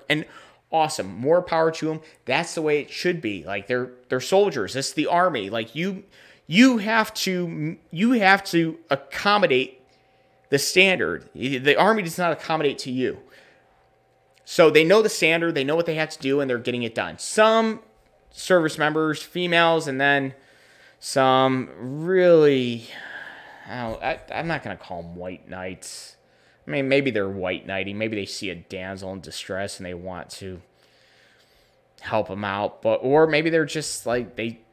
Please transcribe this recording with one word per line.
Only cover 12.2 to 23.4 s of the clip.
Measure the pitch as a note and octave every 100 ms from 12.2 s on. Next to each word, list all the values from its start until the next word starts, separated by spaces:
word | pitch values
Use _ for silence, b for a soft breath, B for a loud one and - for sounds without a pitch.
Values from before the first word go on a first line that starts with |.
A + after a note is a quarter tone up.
| F3
accommodate | D3+ - D#3 D3+ C3+
to | -
you. | B2+ B2 - b b b b b b b _ _ _ _ _ -
So | - E3
they | D3+
know | D#3+ G#3
the | G#3+
standard, | - D#3+ E3 E3+ D3+
they |
know | C3+ D#3+
what | E3+
they | D#3
have | D#3
to | -
do, | C3+ C#3
and | C#3
they're | B2
getting | A2+ B2
it | A#2
done. | A2+ F2+ E2
Some | - - G#3+ A3+ A3+ A3 - _ _ _ _
service | - - F#3 D#3+ D#3
members, | D3+ D#3 D#3 D3
females, | - F3 F3+ E3+ E3 E3 D3
and | C3
then | C#3 C#3+ C3+ B2+ b b b b b b
some | - - C3 C3 C3 C3 F#2+ C#2
really, | B2 C#3+ E3 F#3 F3+ E3 D3+ C3+ B2 A#2 A#2 B B B B B